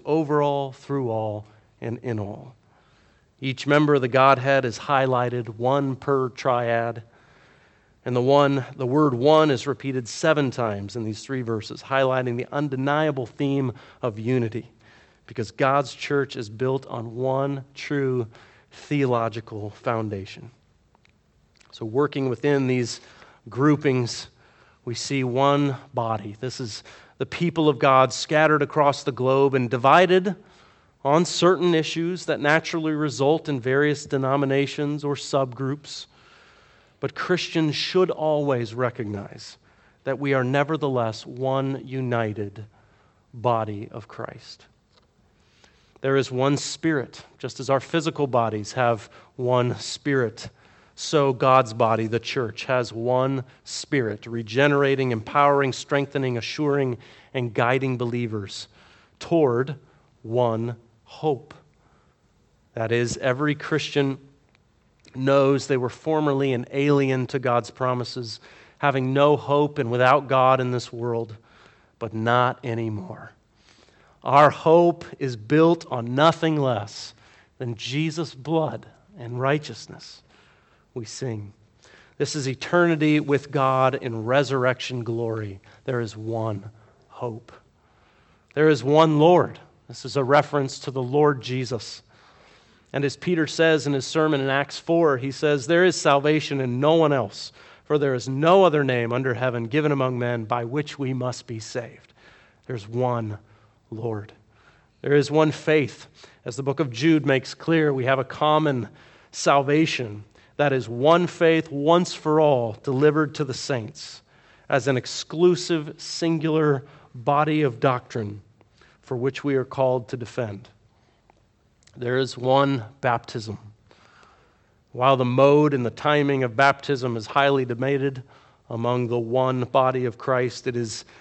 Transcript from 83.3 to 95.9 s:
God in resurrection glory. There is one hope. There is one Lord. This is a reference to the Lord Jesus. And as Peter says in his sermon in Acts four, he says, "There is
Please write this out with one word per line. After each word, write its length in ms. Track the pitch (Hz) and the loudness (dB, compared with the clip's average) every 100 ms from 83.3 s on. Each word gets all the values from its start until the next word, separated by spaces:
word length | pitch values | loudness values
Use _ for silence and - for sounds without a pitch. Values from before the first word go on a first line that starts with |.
| 139 139 | 0 0
God 460 | 143 135 131 131 131 | 0 2 4 2 2
in 280 | 127 113 | -4 -6
resurrection 800 | 110 135 131 131 127 123 - 127 | 0 2 2 0 0 0 -4 -8
glory. 560 | 113 117 117 110 104 95 - - | -6 -4 -4 -6 -8 -12 -20 -14
There 160 | - 123 | -6 -4
is 160 | 113 107 | -4 -8
one 540 | 110 113 110 104 101 - _ _ _ | -6 -4 -4 -6 -10 -20 _ _ _
hope. 440 | - 123 113 - - _ _ _ _ _ _ _ _ _ | -12 -10 -10 -16 -20 _ _ _ _ _ _ _ _ _
There 160 | 143 156 | 2 4
is 120 | 143 | 4
one 360 | 127 151 160 151 | 4 4 6 6
Lord. 400 | 160 180 98 - - _ - | 6 6 2 -6 -20 _ -20
This 180 | 120 127 | -14 -6
is 100 | 143 | -2
a 80 | |
reference 540 | 127 143 143 147 131 - | 4 4 4 -2 -4 -6
to 100 | - | -8
the 120 | 131 | -6
Lord 400 | 123 143 151 139 | -2 2 2 2
Jesus. 600 | 110 127 120 117 - - _ _ _ _ _ _ _ _ _ | -4 -6 -6 -8 -10 -18 _ _ _ _ _ _ _ _ _
And 100 | 135 | -4
as 140 | 139 - | -4 -4
Peter 280 | - 170 151 | -2 0 0
says 400 | - 165 156 131 | 2 4 4 2
in 60 | |
his 140 | 139 127 | -4 -2
sermon 340 | 156 156 143 | 0 2 0
in 80 | 135 | 0
Acts 300 | 135 143 - | 0 -2 -6
four, 400 | - 170 160 131 | -2 2 2 2
he 140 | 135 | -4
says, 340 | 127 151 147 127 | -2 0 0 2
"There 180 | 170 | 4
is 120 | 185 | 4